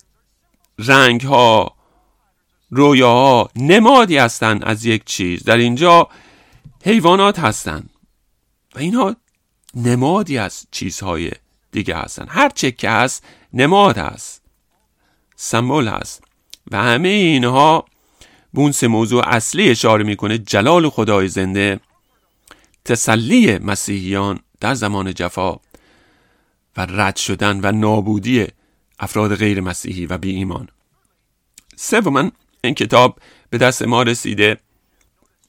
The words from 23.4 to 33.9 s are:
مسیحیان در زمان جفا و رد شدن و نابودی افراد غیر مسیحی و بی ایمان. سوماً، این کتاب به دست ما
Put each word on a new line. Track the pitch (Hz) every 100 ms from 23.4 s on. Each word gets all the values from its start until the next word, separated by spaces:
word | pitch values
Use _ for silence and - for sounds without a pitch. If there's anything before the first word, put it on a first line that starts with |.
| 185 92
مسیحیان | 101 98 - 101 92 98 101 - _ -
در | 107
زمان | 131 104 98 95
جفا | 92 87 95 92 - _ _ _ _ _ _ _ _ _ _ _ -
و | 90
رد | 95 98 -
شدن | - 95 104 98
و | 98
نابودی | 107 107 107 101 104 110 123 95 - _ _ _ -
افراد | 98 107 107 98
غیر | 107 98
مسیحی | 92 87 - 90 85
و | 90
بی | 95
ایمان. | 95 95 - - _ _ _ _ _ _ _ _ _ _ -
سوماً، | - 220 175 139 185 - _ _
این | 120
کتاب | - 107 123 123 - _ _ _
به | 117
دست | 127 -
ما | 117